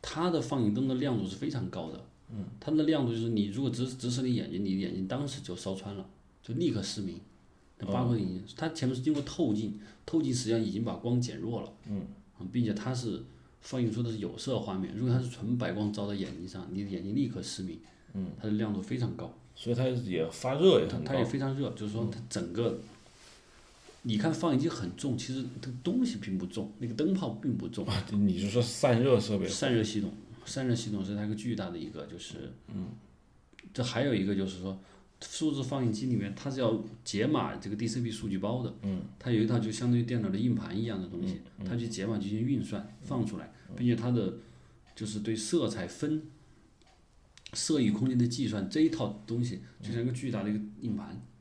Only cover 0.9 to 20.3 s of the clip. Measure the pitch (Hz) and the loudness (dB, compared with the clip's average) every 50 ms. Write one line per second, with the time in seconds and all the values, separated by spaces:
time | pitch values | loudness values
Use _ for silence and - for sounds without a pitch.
0.9 | 131 127 139 139 123 107 95 92 92 - 139 147 - 127 95 92 - 92 82 80 | 2 2 2 2 2 0 0 -2 -4 -4 -4 -2 -2 -2 -4 -4 -4 -6 -6 -6
1.9 | - - - - - - - - 113 104 92 - - - - - 156 156 151 147 | -8 -12 -14 -18 -20 -20 -16 -10 -8 -8 -8 -8 -10 -10 -4 2 2 4 4 4
2.9 | 160 147 131 117 113 113 113 117 110 107 101 101 98 123 139 127 - 120 127 131 | 4 4 4 2 0 0 0 2 4 2 2 2 2 0 0 0 2 0 -2 -2
3.9 | - - - 127 123 127 127 127 123 101 90 69 82 90 104 95 95 95 98 87 | -2 -4 -2 -2 0 0 2 2 2 0 0 -2 -2 -2 0 2 2 2 0 0
4.9 | 85 92 95 95 120 135 147 139 120 - - - 90 90 - 98 98 95 98 101 | -2 -2 -2 -2 -2 -2 -2 -4 -6 -8 -8 -8 -8 -6 -4 -4 -4 -4 -6 -8
5.9 | 101 98 92 - - - - - - _ - - 120 139 175 - - 101 92 - | -8 -8 -10 -12 -16 -20 -20 -20 -20 _ -10 -6 -2 0 2 2 2 0 -2 -4
6.9 | - 110 101 90 85 87 - - - - - - - - _ - - _ - 95 | -4 -4 -6 -6 -6 -10 -14 -18 -20 -20 -20 -20 -20 -20 _ -20 -14 _ -4 -2
7.9 | 98 120 127 120 120 110 98 90 90 92 98 - - - 156 165 160 - - 127 | 0 2 2 2 2 2 2 0 -2 -4 -8 -10 -8 -4 -4 -4 -2 0 0 0
8.9 | - 123 131 156 151 143 139 - - - 170 123 107 107 107 101 98 - - - | 0 0 2 2 2 2 0 -4 -2 0 2 2 2 2 0 -2 -4 -6 -10 -16
9.9 | - - - - - 165 147 131 123 120 - 110 113 113 110 98 90 104 120 113 | -20 -16 -10 0 0 2 2 2 0 0 2 2 2 2 2 2 0 0 -2 -2
10.9 | 92 - - 120 123 123 120 - 73 69 82 110 120 104 - - - - - 113 | -4 -4 0 2 2 2 2 0 -4 -6 -4 -4 -4 -4 -4 -8 -12 -16 -8 -6
11.9 | 104 98 90 - - - - - - - 92 92 - 123 117 107 101 101 - 127 | -4 -4 -4 -6 -10 -16 -20 -20 -16 -12 -10 -2 0 2 2 2 2 0 -2 -2
12.9 | 131 123 123 113 92 - - - - - - - - - - - - 127 120 110 | -2 -2 -2 -2 -4 -4 -6 -12 -18 -20 -20 -20 -20 -20 -12 -6 0 2 2 2
13.9 | - 123 117 117 113 107 98 87 - - - 139 127 104 98 - 95 95 92 - | 2 0 -2 -2 -2 -2 -4 -4 -4 -4 -2 0 0 0 0 0 -2 -2 -2 -2
14.9 | - 104 127 127 120 127 127 - - - 120 113 123 120 - 85 90 101 107 104 | -2 0 2 4 4 4 2 0 -6 -6 -2 0 0 2 2 0 0 0 0 0
15.9 | 104 104 101 101 104 98 95 - - - 90 92 - 95 90 - - 98 101 98 | 0 -2 -2 -2 -2 -2 -2 -4 -4 -8 -10 -10 -8 -10 -8 -6 -4 -4 -4 -2
16.9 | 95 90 92 98 107 139 139 117 - 113 - - - - 95 90 80 - - - | -4 -4 -4 -2 0 2 2 0 0 -4 -6 -6 -6 -6 -6 -6 -6 -10 -14 -20
17.9 | - - - - - 98 92 87 - - - 107 107 107 110 107 104 95 92 - | -20 -20 -20 -8 -4 -4 -4 -4 -6 -4 -2 0 2 2 2 0 0 -2 -2 -2
18.9 | 127 127 120 104 - 87 87 85 - - - - - - - 117 120 120 131 127 | -2 -2 0 -2 -2 -4 -8 -10 -12 -16 -20 -20 -18 -8 -2 0 2 2 4 2
19.9 | 127 120 - 98 90 82 80 82 | 2 0 0 0 0 0 0 0